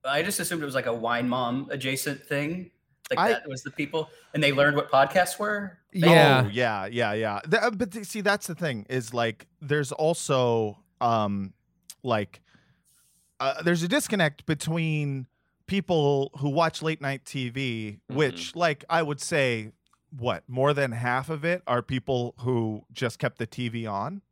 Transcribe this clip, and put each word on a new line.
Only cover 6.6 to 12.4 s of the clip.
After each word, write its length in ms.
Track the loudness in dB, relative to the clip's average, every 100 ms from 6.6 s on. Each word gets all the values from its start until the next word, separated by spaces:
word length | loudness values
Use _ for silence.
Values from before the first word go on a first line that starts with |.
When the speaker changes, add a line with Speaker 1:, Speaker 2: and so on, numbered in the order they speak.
| 0 0 -4
Speaker 2:
yeah, 260 | -2 0
yeah. 280 | 0 -2 -4 -2
The, 160 | 0
uh, 60 | 0
but 220 | -2 -6
th-, 140 | -6 -8
see, 140 | -4
that's 260 | -2 -2 -4
the 60 | -6
thing 280 | -4 -6 -4
is, 260 | -6 -2
like, 320 | -2 -2 -4 -18 _
there's 320 | -2 -2 -2
also, 840 | -2 0 0 0 2 4 2 0 -6 _ _
um, 520 | 2 2 0 -2 -6 -12 _ _ -20 -10
like, 380 | -2 -2 -2 -10